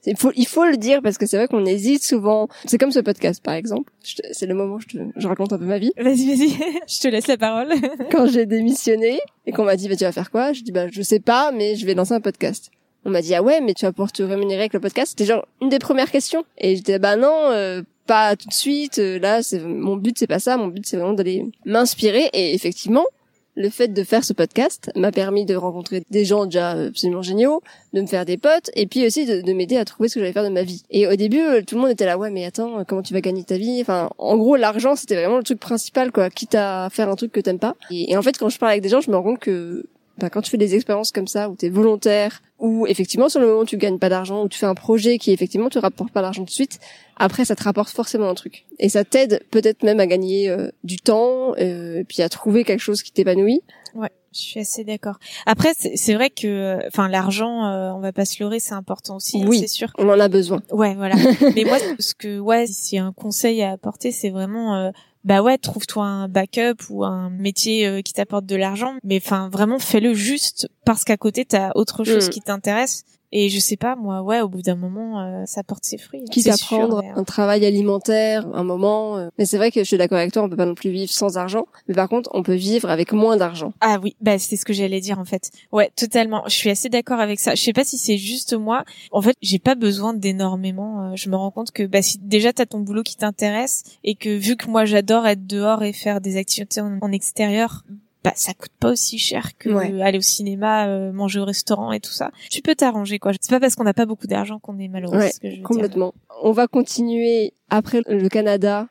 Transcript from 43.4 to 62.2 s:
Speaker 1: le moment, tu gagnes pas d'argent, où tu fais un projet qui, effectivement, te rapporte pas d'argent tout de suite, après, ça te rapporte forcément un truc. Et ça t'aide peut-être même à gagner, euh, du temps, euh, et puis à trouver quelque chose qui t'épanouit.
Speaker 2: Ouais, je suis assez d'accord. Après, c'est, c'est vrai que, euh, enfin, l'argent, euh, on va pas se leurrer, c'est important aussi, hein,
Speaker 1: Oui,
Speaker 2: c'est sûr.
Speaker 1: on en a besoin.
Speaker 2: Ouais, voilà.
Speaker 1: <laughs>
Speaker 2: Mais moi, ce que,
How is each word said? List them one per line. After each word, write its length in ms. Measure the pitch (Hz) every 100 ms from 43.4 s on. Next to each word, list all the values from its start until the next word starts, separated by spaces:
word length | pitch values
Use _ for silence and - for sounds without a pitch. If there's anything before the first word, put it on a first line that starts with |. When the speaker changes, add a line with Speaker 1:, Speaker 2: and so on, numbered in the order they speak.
Speaker 1:
le 60 | 240
moment, 180 | 220
tu 140 | 226 208
gagnes 200 | 208 185
pas 120 | 190
d'argent, 340 | 185 185 202
où 40 | 208
tu 100 | -
fais 80 | 196
un 80 |
projet 420 | 190 - 226 214 240
qui, 140 | -
effectivement, 380 | 185 185 190 240
te 80 | 226
rapporte 340 | 285 - 254
pas 80 | -
d'argent 200 | 190 196
tout 40 | 185
de 40 |
suite, 280 | - 269 - - - _ -
après, 280 | 190 - 247
ça 100 | 208
te 60 |
rapporte 240 | 208 196 214
forcément 380 | - 226 220 202
un 60 |
truc. 320 | 180 - - _ -
Et 120 | 196
ça 120 | 202
t'aide 380 | 202 262 269 208 -
peut-être 320 | 220 220 214
même 160 | 214 214
à 80 | 190
gagner, 440 | 185 185 196 196
euh, 180 | 185 - -
du 140 | 175 185
temps, 560 | - 220 240 254 262 -
euh, 420 | 180 175 170 165
et 40 |
puis 160 | - -
à 60 | 170
trouver 360 | - 220 214
quelque 160 | - 196
chose 220 | - 208
qui 100 | -
t'épanouit. 500 | - 196 185 196 277 - - -
Speaker 2:
Ouais, 160 | 226 220 _ _
je 60 | -
suis 200 | - 220
assez 240 | 208 -
d'accord. 340 | 214 214 208 202 - - -
Après, 260 | 220 311 330
c'est, 200 | - -
c'est 160 | -
vrai 140 | 214 254
que, 180 | - 208
euh, 400 | 202 190 185 -
enfin, 220 | - 190
l'argent, 560 | 190 190 196 226 233
euh, 260 | 214 190 185
on 80 | 185
va 120 | 190
pas 140 | 185 196
se 160 | -
leurrer, 180 | 208 226
c'est 140 | -
important 420 | 196 190 196 - 196
aussi, 220 | - 202
hein, 40 | 196
Speaker 1:
Oui, 120 | 233
Speaker 2:
c'est 80 | 220
sûr. 220 | - 226 -
Speaker 1:
on 100 | 202
en 100 | 202
a 80 | 202
besoin. 320 | 190 175 190 -
Speaker 2:
Ouais, 240 | 208 214
voilà. 200 | 196 196 196
Speaker 1:
<laughs> 380 | 262 240 277 220
Speaker 2:
Mais 80 |
moi, 140 | 220 554 415 277
ce 160 | -
que, 240 | -